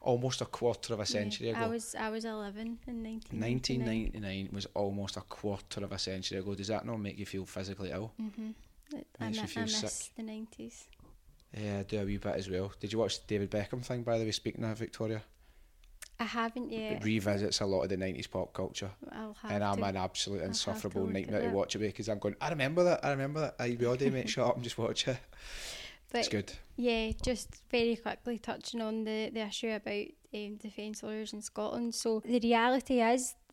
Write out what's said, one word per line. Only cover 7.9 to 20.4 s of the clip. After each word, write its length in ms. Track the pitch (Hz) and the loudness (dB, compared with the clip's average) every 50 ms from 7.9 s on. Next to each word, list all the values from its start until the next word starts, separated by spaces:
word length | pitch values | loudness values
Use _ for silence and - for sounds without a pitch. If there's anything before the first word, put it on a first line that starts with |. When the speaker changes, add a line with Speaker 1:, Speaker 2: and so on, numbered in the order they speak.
Speaker 1:
ill? 200 | 69 95 107 113 - - | -4 -4 -4 -6 -6 -8
Speaker 2:
Mm-hmm. 300 | 220 214 - 233 220 220 220 - - - - - - - 294 | -8 -8 -6 -8 -8 -8 -10 -12 -16 -20 -20 -20 -14 -12 -10
It, 100 | - - - - - | -10 -10 -12 -10 -6
I 60 | 233 | -4
Speaker 1:
Makes 100 | 220 220 | -2 -2
you 60 | 220 | -2
Speaker 2:
mi-, 60 | 208 - | -4 -4
Speaker 1:
feel 140 | - 233 | -2 -2
Speaker 2:
I 40 | 226 | -2
Speaker 1:
sick. 160 | 220 220 214 214 | 0 0 0 -2
Speaker 2:
miss 260 | - - - - - - | -2 -4 -6 -8 -8 -10
the 60 | - 226 | -10 -8
nineties. 600 | 214 214 220 220 220 - - 226 233 - - - - - - - - - - _ - - - - _ - | -8 -8 -10 -10 -12 -12 -12 -12 -12 -14 -16 -18 -20 -20 -20 -20 -20 -20 -20 _ -20 -20 -20 -20 _ -8
Speaker 1:
Yeah, 220 | 104 107 104 101 101 | -4 -2 -2 -2 -2
I 40 | 98 | -2
do 160 | - 110 104 | -2 0 0
a 40 | 98 | 0
wee 120 | 98 101 | 0 0
bit 180 | 98 - 101 - | 0 0 0 0
as 160 | 87 95 98 | 0 -2 -2
well. 220 | 92 90 98 101 - - | 0 0 -2 -2 -4 -6
Did 120 | - 101 | -6 -2
you 60 | 107 110 | 2 2
watch 220 | 110 95 - - | 2 2 0 -2
the 60 | - - | -2 0
David 220 | 107 101 101 95 | 0 0 2 2
Beckham 320 | - 104 101 - - 127 123 | 0 0 0 0 -4 -4 -4
thing, 180 | - 127 123 | -4 -4 -2
by 160 | 117 120 117 113 | 2 2 2 2
the 60 | 113 | 2
way, 80 | 110 | 2
speaking 320 | 104 - - 113 - - 113 | 0 0 -2 -2 -2 0 -2
of 120 | 110 107 | -2 -2
Victoria? 460 | 107 113 - - - 113 110 110 107 - - - - - - - - - - - - - - - - - - - - | -2 -4 -6 -2 -2 -2 0 0 -2 -6 -10 -18 -20 -20 -20 -20 -20 -20 -20 -20 -20 -20 -20 -18 -18 -18 -14 -8 -6
Speaker 2:
I 60 | 233 | -6
haven't 460 | 214 - 233 226 233 233 247 240 226 | -2 0 0 0 0 -2 -4 -6 -4
yet. 200 | 226 220 220 214 214 | -4 -4 -2 -2 -2
Speaker 1:
It 100 | 214 107 | 0 2
revisits 560 | 107 110 110 95 104 101 98 104 - - - | 2 2 4 4 4 4 4 2 2 2 2
a 60 | 113 | 2
lot 160 | 98 98 92 | 4 4 4
of 60 | 69 95 | 4 2
the 80 | 98 | 2
nineties 300 | 92 95 95 85 65 - | 0 0 0 -2 -4 -4
pop 260 | - - 92 90 - | -4 -2 -2 -2 -2
culture. 380 | - - 95 - - - 101 95 - - - - | -2 -4 -4 -4 -4 -6 -6 -6 -8 -10 -14 -12
Speaker 2:
I'll 220 | - 220 220 214 208 - | -10 -10 -10 -10 -12 -10
have 100 | - 214 | -4 -2
Speaker 1:
And 100 | - 208 | 0 2
I'm 140 | 208 202 202 196 | 2 2 2 2
Speaker 2:
to, 60 | 208 | 2
Speaker 1:
an 120 | 196 190 | 2 2
absolute 420 | 190 185 185 - - - 98 101 | 0 0 0 0 -2 -2 -2 -2
Speaker 2:
I'll 100 | 90 | -2